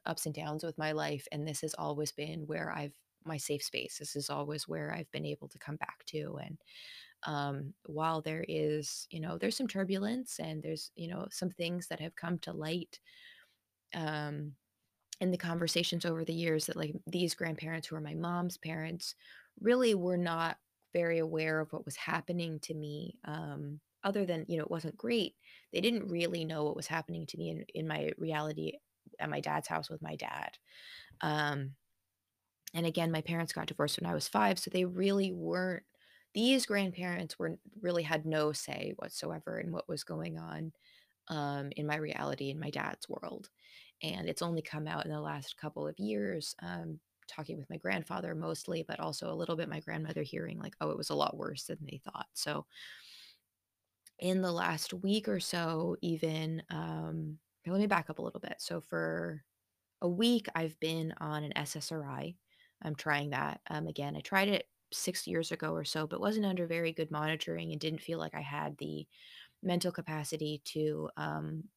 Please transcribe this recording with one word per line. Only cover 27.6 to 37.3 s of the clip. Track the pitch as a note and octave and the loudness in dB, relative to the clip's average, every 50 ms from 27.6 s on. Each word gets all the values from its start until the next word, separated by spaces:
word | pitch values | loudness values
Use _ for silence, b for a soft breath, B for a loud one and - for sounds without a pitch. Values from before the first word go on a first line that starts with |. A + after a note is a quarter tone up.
| - - - | -6 -6 -4
in | - D#3+ D#3+ | -2 -2 0
my | D#3 D#3 D3 D#3 - - | 0 0 0 0 0 0
reality | E3 D#3+ D#3 D3+ D3+ D#3 D3+ D3+ D#3 D#3 - D4+ - _ _ _ _ - - - | 0 0 0 0 0 0 -2 -2 -2 -2 -4 -6 -12 _ _ _ _ -20 -8 -4
at | - D#3 | -4 -2
my | D3 D3 | -2 -2
dad's | D3 D3+ - - - - | 0 0 0 0 0 0
house | D#2+ D#2+ - - | -2 -2 -2 -4
with | D#2+ D#2 | -6 -8
my | - D#2 D#2 | -6 -6 -6
dad. | D2+ - - - - - - - - B B B B B B B B B B B - | -4 -4 -6 -4 -6 -6 -8 -10 -12 B B B B B B B B B B B -2
Um, | - D#3 D3+ D3+ D3+ D3 C#3+ C#3+ C3+ C3+ C#3 - _ _ _ _ _ _ _ _ _ _ _ _ _ _ _ _ _ - - | 0 0 2 2 2 2 2 0 -2 -4 -6 -10 _ _ _ _ _ _ _ _ _ _ _ _ _ _ _ _ _ -6 -2
and | E3 E3+ E3 | 0 2 2
again, | D#3+ F3 E3 E3 | 4 4 4 4
my | E3 D#3+ | 4 2
parents | D#3 - E3+ E3 E3 D#3+ - | 2 2 2 2 2 0 0
got | D#3+ D#3+ - | -2 -4 -2
divorced | D#3 - D3 C#3+ - - | 2 2 4 4 4 2
when | F3 F3 | 0 2
I | E3+ | 2
was | D3+ - - | 2 0 2
five, | - G3+ - G3 F#3+ E3+ | 4 6 6 6 6 4
so | - F3+ | 0 0
they | - F#3 F#3 | 2 2 2
really | F3+ F3+ F3+ F#3+ G3 G3 G3+ G3 F#3+ | 2 2 4 4 6 6 6 4 4
weren't, | F#3 F3 E3 E3 E3+ F3+ F#3 F#3 F3+ - - _ b b b b b b b b - | 2 0 0 0 2 2 2 2 0 -2 -6 _ b b b b b b b b 2
these | G#3 A3+ B3 C4+ C4 A#3+ | 4 6 8 8 6 6
grandparents | - G#3 G3+ G3 F#3 F3+ F3 F3+ F3+ F3 F3 E3+ D#3 | 4 4 4 4 2 2 0 -2 0 0 0 -2 -4